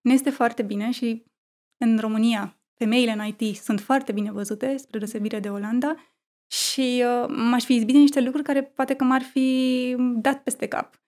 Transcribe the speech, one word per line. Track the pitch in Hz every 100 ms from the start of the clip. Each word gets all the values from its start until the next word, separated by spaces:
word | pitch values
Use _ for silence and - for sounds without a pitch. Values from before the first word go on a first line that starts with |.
ne | 240
este | 262 269
foarte | 277 233 233
bine | 208 202 214
și | 247 233 226 _ _ _ _ _ _
în | 233 226
România | 220 220 226 226 190 - _
femeile | _ 220 240 240
în | 214 214
I | 208 220
T | 202
sunt | - 208
foarte | 208 269 269
bine | 208 208
văzute, | 202 202 214 262 269
spre | 269 220
deosebire | 208 226 208 220
de | 202
Olanda, | 202 208 240 277 320 - _ _ _ _
și, | - - - 254 247 240
uh, | 247 240
m-aș | - 233 247
fi | 240
izbit | 247 220
de | 269
niște | 285 285
lucruri | 247 277
care | 294 277
poate | 269 _ 262
că | 269
m-ar | 254 262
fi | 262 - 262 262 262 254 247 247
dat | 254 240 226 277
peste | - - -
cap. | - - _